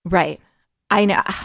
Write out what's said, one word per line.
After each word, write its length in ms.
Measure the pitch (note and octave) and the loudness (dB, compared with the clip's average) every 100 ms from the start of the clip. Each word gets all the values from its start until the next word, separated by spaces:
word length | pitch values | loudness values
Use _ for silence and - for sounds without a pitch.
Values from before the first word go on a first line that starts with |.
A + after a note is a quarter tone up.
Right. 360 | E3+ F3+ D#3 - _ _ _ _ - | -2 0 0 -4 _ _ _ _ -2
I 140 | G#3 G#3 | 2 2
know. 160 | - - - | 2 -2 -6